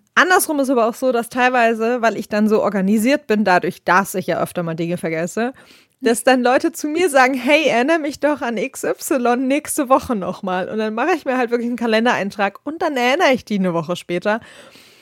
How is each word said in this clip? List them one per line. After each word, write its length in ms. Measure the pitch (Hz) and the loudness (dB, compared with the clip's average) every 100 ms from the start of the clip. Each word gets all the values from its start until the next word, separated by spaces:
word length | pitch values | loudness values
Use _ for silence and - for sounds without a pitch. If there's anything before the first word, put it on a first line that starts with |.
| _ - | _ 0
Andersrum 440 | 320 370 - 294 | 4 2 2 0
ist 100 | 262 | 0
aber 180 | 247 220 | 2 0
auch 60 | |
so, 180 | 220 262 | 0 -2
dass 160 | 240 233 | -2 -2
teilweise, 720 | 247 247 254 226 220 226 247 | 0 2 2 2 0 -2 0
weil 160 | 226 220 | 0 -2
ich 100 | 214 | -4
dann 220 | 208 214 | 0 2
so 120 | 214 | 2
organisiert 640 | - 202 190 214 226 294 - | 0 0 0 2 2 0 0
bin, 200 | 214 190 | 0 4
dadurch, 380 | 180 165 - - | 2 0 -4 2
dass 300 | 180 196 190 | 2 2 -4
ich 120 | - | -4
ja 140 | 165 | -2
öfter 220 | 170 - | -4 -4
mal 120 | 165 165 | -6 -4
Dinge 220 | 170 175 | -4 -4
vergesse, 560 | 170 160 175 - 240 - - - _ _ | -4 -4 -4 -4 -4 -6 -18 -20 _ _
dass 220 | 247 233 - | -2 2 2
dann 180 | 254 | 4
Leute 300 | 247 269 330 | 4 2 0
zu 140 | - 302 | -4 -4
mir 220 | 320 359 | 0 2
sagen, 240 | 269 254 | 4 4
„Hey, 340 | 269 240 302 277 | 2 2 2 2
erinnere 300 | 226 262 339 | 2 2 0
mich 200 | 294 254 | -2 -2
doch 220 | 285 277 | -2 0
an 160 | 254 220 | -4 -4
X 260 | 240 - | -6 -6
Y 640 | - 381 - 285 240 240 262 | -6 -6 -2 0 2 0 0
nächste 400 | 285 - - 254 | -2 -2 -4 2
Woche 260 | 262 - 220 | 2 2 -4
nochmal.“ 520 | 175 180 190 180 180 | -6 -6 -6 -4 -4
Und 80 | 220 | -4
dann 160 | 220 | -4
mache 200 | 220 302 330 | -2 -2 -2
ich 80 | 285 | -2
mir 120 | 254 | -2
halt 120 | 240 | -2
wirklich 200 | 240 233 | -2 -4
einen 80 | 247 | -4
Kalendereintrag 840 | 233 220 240 165 196 - 202 - 294 | 0 2 2 0 -4 -2 -4 -4 -10
und 160 | 330 | -4
dann 160 | 339 269 | -4 0
erinnere 340 | 240 302 330 | 0 2 2
ich 120 | 247 - | 0 -2
die 120 | 202 | -2
eine 160 | 185 | 0
Woche 220 | 165 156 175 | -2 -4 -8
später 460 | - 175 208 220 - - - - - _ | -6 -4 -2 -4 -6 -20 -20 -20 -20 _